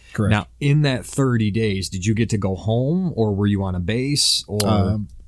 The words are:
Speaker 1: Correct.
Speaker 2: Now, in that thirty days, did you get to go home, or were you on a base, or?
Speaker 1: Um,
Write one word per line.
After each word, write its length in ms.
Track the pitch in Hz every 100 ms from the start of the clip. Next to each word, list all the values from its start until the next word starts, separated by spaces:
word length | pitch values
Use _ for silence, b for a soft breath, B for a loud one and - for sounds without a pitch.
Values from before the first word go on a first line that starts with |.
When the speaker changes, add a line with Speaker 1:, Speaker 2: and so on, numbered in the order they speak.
| B
Speaker 1:
Correct. 180 | - 175
Speaker 2:
Now, 160 | 107 - -
in 220 | 143 147
that 240 | 143 123 -
thirty 460 | - 135 120 107
days, 380 | 104 110 95 90
did 160 | 95 98
you 80 |
get 160 | 110 113
to 60 | 110
go 180 | 95 90
home, 580 | 95 113 135 180 180 -
or 180 | 110
were 140 | 196 208
you 160 | 196
on 120 | 190 180
a 40 |
base, 640 | 87 117 135 143 - - -
or? 200 | 104 107
Speaker 1:
Um, 400 | 104 98 107 104 -